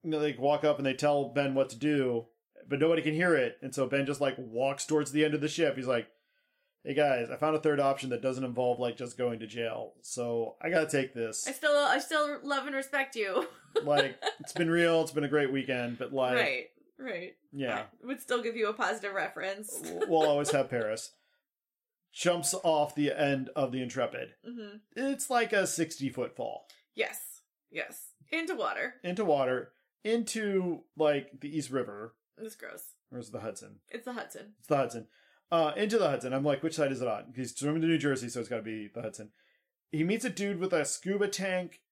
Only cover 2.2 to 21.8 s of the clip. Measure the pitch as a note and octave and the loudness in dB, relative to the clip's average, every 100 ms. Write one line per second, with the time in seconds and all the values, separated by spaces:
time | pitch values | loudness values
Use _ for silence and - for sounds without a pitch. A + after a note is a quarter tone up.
2.2 | A2+ _ _ - - C3+ D#3+ E3 D#3 D#3 | -4 _ _ -20 -6 2 4 4 2 2
3.2 | F3+ D#3 A#2+ - - C3 C3 C#3 C3+ C#3 | 4 4 2 -2 -8 -2 0 2 0 0
4.2 | C#3 C3 B2 A2+ C3+ C#3 - D#3 D3 C#3+ | 0 -2 -6 0 0 0 0 2 2 2
5.2 | D3+ D3 D3 D#3 D#3 C3 B2 A#2+ A2 _ | 2 2 -2 2 2 2 0 0 0 _
6.2 | _ _ _ _ _ _ C3+ C#3 D3 B2+ | _ _ _ _ _ _ -2 2 4 4
7.2 | A#2 B2 D3+ D#3 D#3 C#3+ C#3+ C3+ C3 A#2+ | 0 0 2 4 4 4 4 2 -2 -2
8.2 | C3 C3 C3 A#2+ B2 A#2+ B2 A2+ A#2+ - | 0 -2 -2 0 2 2 0 -2 -8 -2
9.2 | B2 A2+ A2 A#2 A2+ A#2 A2 - - - | -2 -2 -8 -4 -4 -4 -8 -14 -12 -6
10.2 | A#2+ A#2 A#2 - - E3+ D3+ C#3+ C3 A#2+ | -2 0 -2 -4 0 2 2 0 0 -2
11.2 | A2+ G#2+ - C4+ D4+ D4 C#4+ C#4 C#4+ D#4 | -4 -4 -6 -2 2 4 4 2 2 0
12.2 | D4 C#4+ C#4 C#4 C4+ C4+ C4+ C#4 C4+ A#3 | 0 -2 -2 -2 -2 -6 -2 -2 -2 -2
13.2 | G3 - E4 - - - C#3+ C#3+ C3+ - | 0 0 -2 -10 -2 -2 4 4 4 0
14.2 | - - - - E3 E3+ E3+ E3 D#3 C#3+ | -6 -6 -12 0 2 6 6 6 4 0
15.2 | C#3+ D3 C#3 C3+ C3 B2+ A#2+ A#2 B2 C3+ | 2 2 2 0 0 -2 -2 -4 -4 0
16.2 | B2+ A#3+ F3+ B2+ - _ _ _ C4 F3+ | 2 4 2 0 -6 _ _ _ -8 -8
17.2 | F3+ - _ C#3 B2+ G#2 G#2+ _ A#3+ C4+ | -10 -16 _ -4 -2 -2 -6 _ -10 -10
18.2 | - B3 A#3 A3+ G#3 G#3+ F3+ F#3+ G3+ G3 | -2 -2 -2 -2 -2 0 -2 -2 -4 -4
19.2 | D#3+ - F#3 G3 G#3+ - - E3+ - D#3+ | -4 -4 -6 -6 -8 -10 -8 -4 2 4
20.2 | D#3 D3 D3 D3 B2+ B2 G#2+ A2+ - _ | 6 4 2 2 0 -2 -2 -4 -8 _
21.2 | _ _ _ _ _ _ | _ _ _ _ _ _